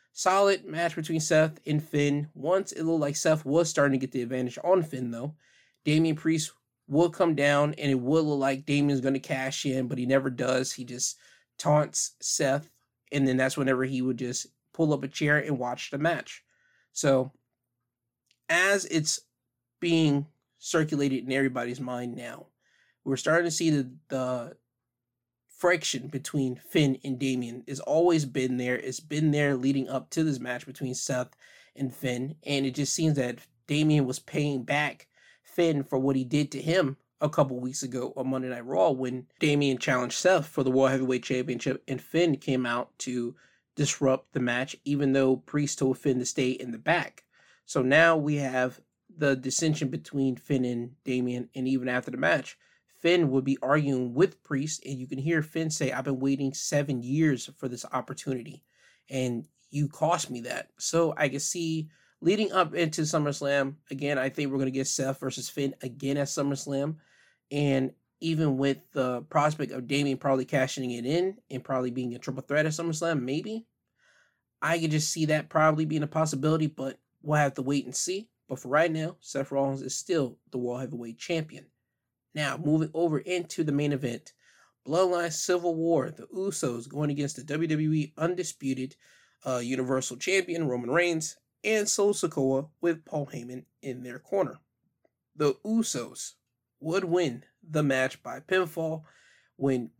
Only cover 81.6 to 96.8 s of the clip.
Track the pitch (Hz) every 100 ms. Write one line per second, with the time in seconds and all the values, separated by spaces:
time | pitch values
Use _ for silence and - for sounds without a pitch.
81.6 | - _ _ _ _ _ _ 151 143 135
82.6 | 160 156 156 156 170 151 165 180 170 -
83.6 | 156 143 147 139 123 120 - _ _ _
84.6 | _ _ - 160 185 175 170 160 - 180
85.6 | 175 160 165 165 - - - - 196 -
86.6 | 135 120 127 135 151 143 143 - 139 156
87.6 | 165 156 156 156 151 - 165 180 170 -
88.6 | 131 131 131 - _ _ _ _ 135 127
89.6 | 120 131 127 131 131 120 - 190 180 170
90.6 | 156 123 120 151 175 165 156 - _ _
91.6 | 208 220 208 - 202 202 165 156 135 135
92.6 | 156 - 170 160 - 156 139 143 120 127
93.6 | - _ 139 127 123 123 - 202 151 -
94.6 | _ _ _ _ _ _ _ - 147 135
95.6 | 208 226 - 127 117 - - - _ _
96.6 | _ -